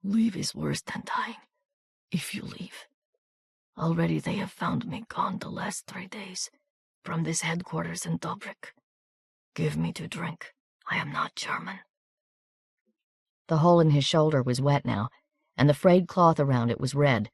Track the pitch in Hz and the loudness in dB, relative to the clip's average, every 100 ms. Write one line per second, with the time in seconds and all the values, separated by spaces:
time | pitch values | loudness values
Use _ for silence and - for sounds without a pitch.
0 | 190 220 226 180 - - 151 143 - - | 2 2 2 0 -6 -4 -4 -4 -6 -10
1 | - - - 233 _ _ _ _ _ _ | -6 -4 -4 -8 _ _ _ _ _ _
2 | _ 170 - 202 - - 180 - - _ | _ -6 -6 -10 -10 -12 -14 -16 -20 _
3 | _ _ _ _ _ _ _ - 165 165 | _ _ _ _ _ _ _ -4 -2 2
4 | 165 160 147 175 196 - - - - - | 2 0 -2 -4 -6 -6 -4 -2 -4 -10
5 | - - - 190 - 175 185 - - 190 | -10 -4 -2 -2 -8 -8 -8 -8 -12 -14
6 | 185 220 196 185 - _ _ _ _ _ | -12 -12 -12 -10 -10 _ _ _ _ _
7 | - 165 160 165 165 170 - 160 170 170 | -8 -4 -2 -2 -2 -4 -6 -6 -6 -8
8 | 170 165 165 208 202 - - _ _ _ | -6 -6 -6 -10 -12 -16 -18 _ _ _
9 | _ _ _ _ _ - 160 151 165 170 | _ _ _ _ _ -4 -4 -2 -4 -4
10 | 156 - 170 160 - _ _ _ - - | -10 -8 -8 -10 -16 _ _ _ -6 -6
11 | 143 147 - - - 156 170 190 - _ | -4 -4 -6 -6 -8 -6 -8 -14 -16 _
12 | _ _ _ _ _ _ _ _ _ _ | _ _ _ _ _ _ _ _ _ _
13 | _ _ _ _ _ 160 170 170 160 147 | _ _ _ _ _ 4 6 8 8 6
14 | 135 165 156 151 127 123 139 143 120 104 | 4 4 4 2 2 2 2 2 0 -4
15 | 113 _ _ _ _ - 143 143 190 180 | -4 _ _ _ _ 2 4 6 6 6
16 | 175 - 170 160 139 127 117 113 131 139 | 4 4 4 6 4 2 2 0 -2 2
17 | 143 120 107 | 4 2 0